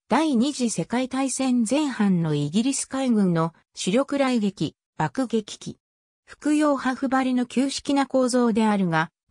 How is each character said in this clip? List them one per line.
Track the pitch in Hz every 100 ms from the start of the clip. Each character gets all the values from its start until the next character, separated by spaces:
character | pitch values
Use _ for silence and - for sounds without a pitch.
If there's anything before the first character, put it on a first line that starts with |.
| -
第 | 247 320 240
二 | 277
次 | 269 240
世 | - 160
界 | 240 254
大 | 262 269
戦 | - 262 247 214
前 | 285 294
半 | 233 202 180
の | 165 147
イ | 147
ギ | 185
リ | 254 269
ス | -
海 | 269 262
軍 | 214 185
の | 165 165 - _
主 | - -
力 | 226 277 277
雷 | 262 247
撃、 | 202 - 151 - _ -
爆 | 156 - 254
撃 | 226 - -
機。 | 165 - _ _ _ _ -
複 | - 294 302
葉 | 294 277
ハ | 262
フ | 254 269
張 | 262
り | 262
の | 247 247
旧 | 240 277
式 | - - 277
な | 269
構 | 262 254
造 | 247 240
で | 226 220
あ | 208
る | 180
が、 | 160 165 _ _